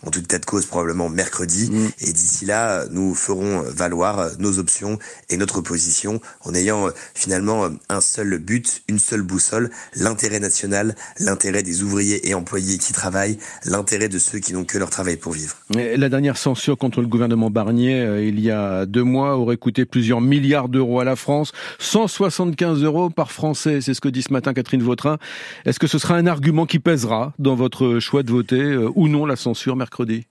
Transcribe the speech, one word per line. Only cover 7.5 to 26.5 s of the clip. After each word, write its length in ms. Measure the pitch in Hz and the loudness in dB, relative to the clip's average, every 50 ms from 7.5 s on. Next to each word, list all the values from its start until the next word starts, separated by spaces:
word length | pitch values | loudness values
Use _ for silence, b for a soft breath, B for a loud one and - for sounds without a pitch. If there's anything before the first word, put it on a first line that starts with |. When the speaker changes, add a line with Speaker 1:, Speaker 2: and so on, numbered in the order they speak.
| 110 110 98 85 78 - - _ | 0 0 0 -2 -4 -8 -6 _
Speaker 1:
un 120 | 98 98 | -2 -2
seul 360 | - - - - 107 101 95 | 0 -2 -2 -2 -2 -2 -2
but, 460 | 85 78 90 113 120 117 - - - _ | -2 -2 -2 -2 0 0 -2 -6 -4 _
une 120 | - 104 104 | -2 0 0
seule 220 | - - 120 107 | 0 0 0 -2
boussole, 480 | 98 90 95 92 - - - 110 120 120 B B B B B | -2 -2 -2 0 0 0 0 0 -2 -2 B B B B B
l'intérêt 440 | 127 - 107 110 101 - 110 104 104 | -2 -2 -2 0 0 -2 -2 -2 -2
national, 560 | 104 95 87 - - 98 98 98 104 113 110 B B B B - | -2 -2 -2 -2 -2 -2 0 0 0 -2 -4 B B B B -4
l'intérêt 440 | 208 202 98 - - 101 92 104 98 | -2 -2 0 0 0 0 0 0 -2
des 200 | 92 85 87 98 | -2 -4 -2 -2
ouvriers 460 | 101 98 101 101 101 104 95 - - | 0 0 0 0 0 0 0 -2 -2
et 40 | 98 | -2
employés 440 | 92 87 85 - 98 95 95 98 | -4 -4 -4 -4 -4 -2 -2 -2
qui 160 | 92 - - - | -2 -2 -4 -4
travaillent, 440 | - - 95 90 98 98 104 107 107 B B B B - | -2 -4 -2 0 0 0 0 -2 -4 B B B B -4
l'intérêt 440 | - 92 101 104 98 110 101 107 107 | -2 -2 -2 0 -2 0 0 0 -2
de 100 | 95 87 | 0 -2
ceux 200 | - - - 107 | -2 -2 -2 -4
qui 140 | 95 - 92 | -6 -4 -4
n'ont 120 | 92 92 | -4 -6
que 120 | - - | -4 -2
leur 120 | 101 95 87 | -4 -2 -2
travail 280 | - - 92 90 85 | -4 -4 -2 -2 -4
pour 160 | 78 - 85 82 | -4 -4 -8 -6
vivre. 220 | 78 78 76 - - - - 104 | -6 -8 -10 -10 -14 -8 -4 -2
Speaker 2:
Et 200 | 113 120 117 113 | -2 0 0 0
la 120 | 135 143 135 | 2 2 2
dernière 280 | 127 135 143 143 123 | 2 2 2 2 0
censure 400 | - - 143 131 - - - 139 | 0 0 -2 -2 0 0 0 0
contre 240 | - - 127 - 127 | 0 0 -2 0 0
le 60 | 123 | 0
gouvernement 420 | 117 110 117 120 117 117 113 113 110 | 2 2 2 2 2 2 2 2 2
Barnier, 520 | 104 117 104 104 117 120 123 127 131 131 | 2 0 0 2 2 2 4 2 2 2
euh, 220 | 123 110 104 104 107 | 0 0 0 0 0
il 160 | 107 104 107 | 0 0 2
y 120 | 107 113 | 2 2
a 340 | 110 107 101 98 95 92 95 | 2 2 0 0 0 -2 -2
deux 180 | 92 101 123 123 | 0 0 2 2
mois, 340 | 127 127 131 135 143 139 | 4 2 2 2 2 2
aurait 200 | 131 120 117 120 | 2 2 0 0
coûté 280 | 113 - 123 107 - 127 | 0 0 0 2 2 0
plusieurs 360 | - - 127 117 110 123 117 | 2 2 2 4 4 4 4
milliards 480 | 117 131 143 143 135 135 147 143 131 123 | 4 4 4 4 4 4 4 4 2 2
d'euros 300 | 123 131 131 120 120 123 | 2 2 2 4 2 2
à 40 | 123 | 2
la 120 | 127 131 | 2 0
France, 360 | 123 - - 143 147 151 - B B B B B B | -2 0 0 0 0 0 -2 B B B B B B
cent 280 | - - - 208 226 | -6 0 2 2 2
soixante-quinze 760 | 196 - - 196 185 - - 180 175 156 - 175 170 160 143 143 | 2 0 0 0 0 2 0 0 0 0 0 2 2 2 4 2
euros 260 | 156 147 165 180 175 | 2 4 2 2 0
par 220 | 160 - 151 135 | 0 -2 -2 -2
Français, 500 | - - - 156 147 - - 156 151 139 | -2 -2 0 0 0 0 0 0 0 2
c'est 120 | 127 139 131 | 0 0 -2
ce 80 | - | 0
que 80 | - 143 | 0 -2
dit 120 | 123 131 | 0 0
ce 100 | 123 - 139 | -2 0 0
matin 200 | 131 110 139 131 | 0 0 0 -2
Catherine 300 | 131 113 - - 131 117 | -2 -2 0 0 2 2
Vautrin. 340 | 123 123 113 - 147 156 151 B B B B B B B B B | 2 0 2 2 0 0 0 B B B B B B B B B
Est-ce 140 | 127 139 - | -2 0 2
que 80 | - | 2
ce 100 | 156 - | 2 2
sera 180 | 156 - - 170 | 0 2 2 4
un 120 | 170 175 | 4 4
argument 380 | 180 165 143 135 156 | 4 2 4 2 4